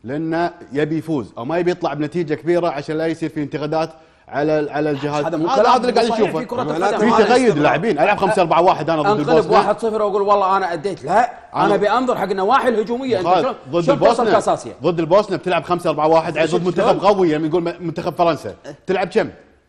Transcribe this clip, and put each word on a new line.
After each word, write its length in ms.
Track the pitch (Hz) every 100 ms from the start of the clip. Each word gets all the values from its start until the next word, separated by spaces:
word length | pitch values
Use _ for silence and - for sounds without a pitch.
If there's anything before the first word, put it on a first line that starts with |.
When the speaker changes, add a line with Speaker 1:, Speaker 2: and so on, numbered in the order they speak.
Speaker 1:
لأنه 480 | 107 147 160 160 170 - -
يبي 260 | 135 151 160
يفوز 360 | 151 151 95 -
أو 80 | 120
ما 120 | 165
يبي 140 | 175
يطلع 220 | 175 165
بنتيجة 400 | 143 147 175 156
كبيرة 340 | 147 151 175 170
عشان 300 | 139 143 156
لا 100 | 165
يصير 220 | 160 156
في 140 | 156
انتقادات 460 | 143 151 147 160 160 - _ _ -
على 320 | 123 151 151
ال-، 100 | 147
على 220 | 143 151
الجهاز. 340 | 143 147 147 147
Speaker 2:
هذا 120 | 165
مو 100 | 165
Speaker 1:
هذا، 140 | 262
Speaker 2:
كلام 120 | -
Speaker 1:
هذا 80 | 247
اللي 100 | 240
قاعد 160 | - 233
Speaker 2:
صحيح 140 | 226
Speaker 1:
نشوفه. 180 | 196 156
Speaker 2:
في 60 | -
كرة 180 | 240
Speaker 3:
معناته 320 | 151 156 196 208
Speaker 2:
القدم. 140 | 226
Speaker 1:
في 60 | 233
Speaker 3:
هذا 100 | 202
Speaker 1:
تقيد 200 | 254 254
Speaker 3:
استمرار. 180 | 156
Speaker 1:
لاعبين، 360 | 147 139 220 151
ألعب 180 | 180 202
خمسة 240 | 196 165
أربعة 200 | 170 160
واحد 280 | 180 156 151
أنا 120 | 160
ضد 60 | 147
Speaker 2:
انقلب 220 | - 147
Speaker 1:
البوسنة. 220 | 160 170
Speaker 2:
واحد 280 | 190 202 208
صفر 220 | 226 220
وأقول: 200 | 208 202
"والله 360 | 202 202 190 180
أنا 160 | 185
أديت". 300 | 170 196 175
لا، 280 | 143 202 247 - - -
Speaker 1:
أنا 100 | 185
Speaker 2:
أنا 100 | 196
أبي 140 | 202
أنظر 280 | 226 254 202
حق 120 | 190
النواحي 400 | 196 190 262 240
الهجومية. 500 | 220 220 240 269 208
Speaker 1:
أبو 80 | 175
Speaker 2:
أنت 80 | 185
Speaker 1:
خالد، 100 | 254
Speaker 2:
شلون، 100 | 220 131
Speaker 1:
ضد 100 | 160
Speaker 2:
شلون 180 | 170 285
توصل 100 | -
Speaker 1:
البوسنة، 220 | 233 226
Speaker 2:
كأساسية؟ 420 | 196 190 160 117 95
Speaker 1:
ضد 160 | 139 170
البوسنة 380 | 160 190 202 170
بتلعب 260 | 185 175
خمسة 260 | - 175 175
أربعة 180 | 147 156
واحد، 300 | 160 170 147
عاد 100 | 160
ضد 60 |
Speaker 2:
شفت 120 | 175 175
Speaker 1:
منتخب 340 | 175 208 180
Speaker 2:
شلون؟ 140 | 180
Speaker 1:
قوي، 160 | 196 180
يعني 180 | 151 160
نقول 160 | 175
م-، 100 | 170 170
منتخب 340 | 175 160 175
فرنسا. 420 | 160 170 147 104 90 139 151 -
تلعب 200 | 185 190
كم؟ 220 | 208 143 - - _